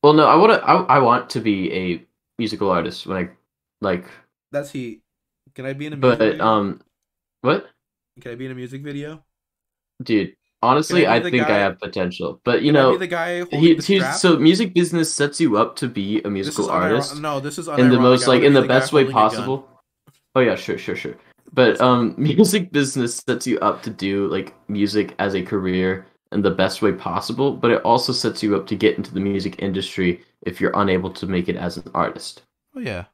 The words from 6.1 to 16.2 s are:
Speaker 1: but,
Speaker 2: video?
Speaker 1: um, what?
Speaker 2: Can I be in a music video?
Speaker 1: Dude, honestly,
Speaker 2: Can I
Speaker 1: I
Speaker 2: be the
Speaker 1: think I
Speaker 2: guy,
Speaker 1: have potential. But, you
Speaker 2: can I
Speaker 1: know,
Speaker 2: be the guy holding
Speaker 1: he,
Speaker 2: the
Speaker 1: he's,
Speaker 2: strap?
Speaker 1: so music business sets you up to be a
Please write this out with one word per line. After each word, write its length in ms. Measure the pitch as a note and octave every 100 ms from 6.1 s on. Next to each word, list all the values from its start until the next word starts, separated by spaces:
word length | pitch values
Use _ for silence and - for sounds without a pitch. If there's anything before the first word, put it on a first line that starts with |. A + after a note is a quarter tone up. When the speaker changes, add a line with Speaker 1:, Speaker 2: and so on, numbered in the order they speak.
| A#2
Speaker 1:
but, 60 | A2
Speaker 2:
video? 140 | - A2
Speaker 1:
um, 360 | A2 G2+ - _ _ _ _ _ _
what? 260 | B2 - - _ _ _ _ _
Speaker 2:
Can 120 | B2
I 40 | A#2+
be 100 | C3
in 60 |
a 40 | B2+
music 260 | B2+ C3+
video? 420 | C#3+ C#3+ D3 D#3 _ _ _ _ _ _ _ _
Speaker 1:
Dude, 320 | B2+ A2 F#2 _ _ _
honestly, 400 | A#2 C#3 D#3 F3
Speaker 2:
Can 100 | G#2
I 40 | A#2
Speaker 1:
I 40 |
Speaker 2:
be 40 |
the 80 | F3
Speaker 1:
think 120 | B2
I 40 | A2+
Speaker 2:
guy, 100 | G#2
Speaker 1:
have 200 | G2 F#2
potential. 640 | G2 G2 F2+ F2+ D2 -
But, 180 | - A#2+
you 100 | C#3+
Speaker 2:
can 20 | D3
I 40 |
Speaker 1:
know, 100 | C3
Speaker 2:
be 60 | B2
the 100 | F3+
guy 320 | E3+ E3+ F3
holding 200 | F3 C#3+
Speaker 1:
he, 140 | E3 D#3+
Speaker 2:
the 60 |
Speaker 1:
he's, 180 | D3+ G3
Speaker 2:
strap? 120 | E3 D#3+
Speaker 1:
so 200 | F#3 D#3
music 360 | D3+ F#3+ A3+
business 400 | F3 F3 E3+ D#3+
sets 260 | - C#3+ C#3+
you 180 | E3 G#2
up 180 | A2+ -
to 100 | B2+
be 320 | G#2+ G2
a 20 | A2